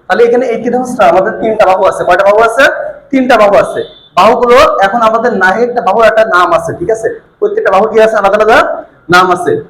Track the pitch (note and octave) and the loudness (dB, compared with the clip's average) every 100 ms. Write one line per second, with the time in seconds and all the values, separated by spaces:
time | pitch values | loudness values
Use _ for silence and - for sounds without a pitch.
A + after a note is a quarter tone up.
0 | - F#3 A#3 B3 B3+ A3+ A#3+ B3 B3 - | -6 0 2 2 -2 -4 -4 -4 -6 0
1 | F#3 F3 G3 A3 A3+ A3 F#3 F#3 F#3 E3 | 2 2 -2 -4 -4 0 0 2 0 -2
2 | F3 F3+ G3 G#3 A3+ B3+ C#4+ - - - | -2 2 2 2 0 2 0 -2 -10 -12
3 | - C4 B3+ A#3 G#3 F#3 - - - - | -4 -2 0 2 4 2 0 -6 -10 -14
4 | _ - G#3 A#3+ A#3+ B3 D#4 - G3 A#3+ | _ 0 2 2 2 4 4 2 -2 0
5 | A3 A3+ A#3+ G3 F#3 G3 A#3+ - F3+ G#3+ | -2 0 -2 0 0 0 -2 -2 -2 2
6 | A3 A3 A3 F3+ F3 E3 - - - A3 | 2 2 0 0 0 -2 -4 -8 -4 -4
7 | D3 - _ _ G#3 G#3 G#3+ F#3+ A3 A3 | -4 -8 _ _ -4 -2 0 0 0 2
8 | A3 G#3+ G3 G#3 G#3+ C4 E4 - - _ | 2 2 0 0 2 2 0 -6 -14 _
9 | - F3+ F#3 F3 - - | 0 0 2 -2 -2 -4